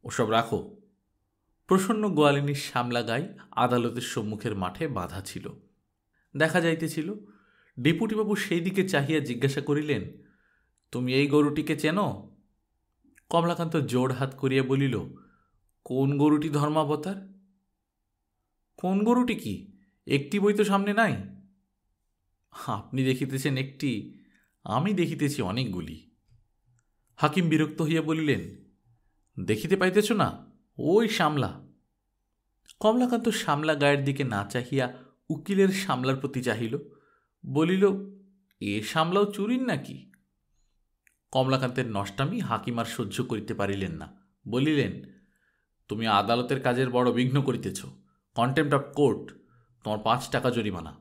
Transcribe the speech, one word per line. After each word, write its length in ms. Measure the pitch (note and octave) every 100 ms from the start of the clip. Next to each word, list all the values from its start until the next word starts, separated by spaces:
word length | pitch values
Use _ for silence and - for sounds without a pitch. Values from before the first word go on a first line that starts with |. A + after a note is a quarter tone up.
"ওসব 260 | - - A2
রাখো।" 460 | A2+ A#2 G2+ - - _ _ _ _ _ _ _ _ _
প্রসন্ন 420 | F#3 F#3+ A3 G#3
গোয়ালিনীর 460 | D#3 D3 C#3 C#3+ C#3
শ্যামলা 460 | - B2+ A#2+ A#2+
গাই 320 | A2+ A#2 F3+ - -
আদালতের 500 | - A#2+ B2 A#2 A2+
সম্মুখের 540 | B2 - G#2+ G#2+ A#2+ G2
মাঠে 320 | F2+ F#2 D#3+
বাঁধা 340 | A2 F2 F#2
ছিল, 240 | G2 F#2 G2+ - _ _ _ _ _ _ _ C#3
দেখা 240 | D#3 F3
যাইতেছিল। 520 | E3+ E3 E3 D#3+ D#3 G#3 - _ _ _ _ -
ডেপুটিবাবু 560 | B2+ E3 A3+ G#3+ G#3 G3+
সেই 240 | - E3+
দিকে 300 | F3 F#3+ F#3+
চাহিয়া 300 | D3 C3+ D#3
জিজ্ঞাসা 420 | C3+ A#2 C3 C#3
করিলেন, 640 | C#3 D3 D3+ B2 F#2 - - _ _ _ _ _ _
"তুমি 220 | B2 B2+
এই 140 | C3 C#3+
গরুটিকে 520 | D3 D3 D3 D3+ D#3
চেনো?" 560 | D#3 F3+ F3+ G2 - _ _ _ _ _ _ _ _ _ _
কমলাকান্ত 460 | E3+ E3+ F3 E3 E3
জোড়হাত 600 | C3 B2 B2+ B2+ C3+ -
করিয়া 280 | C3+ C3
বলিল, 360 | B2 C3+ C#3 A2 - - - _ _ _ _ _ -
"কোন 320 | B2+ C3+ C#3+
গরুটি 320 | D3 D3+ D3+
ধর্মাবতার?" 840 | D3 D3 D#3 D3 D3+ F#3 G3+ - - _ _ _ _ _ _ _ _ _ _ _ _ _ -
"কোন 260 | F3+ F#3+
গরুটি 320 | G#3+ A#3+ B3 G#3
কি? 360 | - F#2+ - - _ _ -
একটি 320 | C#3 C#3 G3+
বই 140 | G3+
তো 100 | G#3
সামনে 300 | G3 G3 G3+
নাই।" 220 | G#3 A3 G#2 - - - _ _ _ _ _ _ _ _ _ _
"আপনি 520 | - - G#2 - B2+
দেখিতেছেন 540 | C3+ C3 C#3 C3 D3 C3
একটি, 600 | C3+ - C#3+ A2 G2 - _ _ _ _
আমি 300 | - A2 F3+
দেখিতেছি 480 | G3 E3+ D3+ D3 C#3+
অনেকগুলি।" 680 | F#2+ G#2+ A#2+ F2+ D#2 D#2+ - _ _ _ _ _ _ _ _ _ _ -
হাকিম 340 | D3+ D3+ E3+
বিরক্ত 320 | D#3 D#3 -
হইয়া 200 | D#3 D#3+
বলিলেন, 640 | D#3 D#3+ D3+ A2+ - - - _ _ _ _ _ _ - F#2
"দেখিতে 320 | G#2+ D#3+ G3
পাইতেছ 340 | F#3 F#3 G#3
না? 400 | G#3 B2 - - _ _ -
ওই 320 | C3+ G3 A#3
সামলা।" 580 | - D#3+ D3 G#2+ - - _ _ _ _ _ _ _ _ _ _ -
কমলাকান্ত 500 | G#3+ A#3 B3 A#3+ A#3+
সামলা 460 | - - D3 D#3 D3+
গায়ের 280 | C#3+ C#3+
দিকে 200 | C#3 C3+
না 200 | C3 G#2
চাহিয়া 600 | G2+ B2+ B2 C3+ B2 - - _ _
উকিলের 400 | D#3+ - G3 F#3+
সামলার 460 | - - B2+ C3 C3+
প্রতি 280 | C#3+ C3
চাহিল, 340 | B2 A2 A#2 C3+ - - _ _ _ _ -
বলিল, 440 | C3 E3 F#3+ G3 F#3+ - - _ _ _ _
"এ 220 | G2+ G2+
সামলাও 480 | G#2+ E3 D#3+ F#3+ G#3
চুরির 320 | G3+ G3+ B3+
নাকি?" 480 | B3+ D3+ - C3 - _ _ _ _ _ _ _ _ _ _ _ _
কমলাকান্তের 560 | C3 C3 C3 C3 C3 B2+
নষ্টামি 520 | G2+ G2 - C#3 A#3
হাকিম 400 | D3+ A2+ A#2 A#2
আর 60 | A2+
সহ্য 380 | - G#2+ -
করিতে 300 | B2 A2 G#2
পারিলেন 380 | G#2+ G2+ G2 F#2+
না, 300 | D#2+ D#2 - _ _ -
বলিলেন, 560 | A#2 D3 D3+ G#2+ C2 - - _ _ _ _ _ _ _
"তুমি 200 | G#2+ A2+
আদালতের 540 | G2+ G2+ A#2+ B2 C3+
কাজের 280 | C3+ B2 C3
বড় 220 | B2 B2
বিঘ্ন 300 | A2+ B2+ C3+
করিতেছ। 440 | C3+ A#2 G2 - - - _ _ _ -
Contempt 360 | B2 C#3 D3
of 100 | C#3 C#3 -
court, 320 | C#3+ G2+ - - _ _ _ _
তোমার 160 | - G#2+
পাঁচ 300 | A2 B2 -
টাকা 200 | C3 B2
জরিমানা।" 500 | A#2 G#2 F2+ D#2+ -